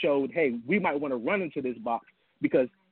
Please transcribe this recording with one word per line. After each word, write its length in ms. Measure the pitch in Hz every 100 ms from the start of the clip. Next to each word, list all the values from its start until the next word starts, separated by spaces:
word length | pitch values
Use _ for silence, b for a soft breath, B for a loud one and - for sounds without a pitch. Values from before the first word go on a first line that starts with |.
showed, 300 | 170 143 135
hey, 260 | 170 151 117 117
we 140 | 202
might 200 | 180 143
wanna 160 | 147 127
run 260 | 120 202
into 200 | 175 -
this 160 | 127 120
box 280 | 117 117 - _ _ _
because 240 | 143 160 127 - _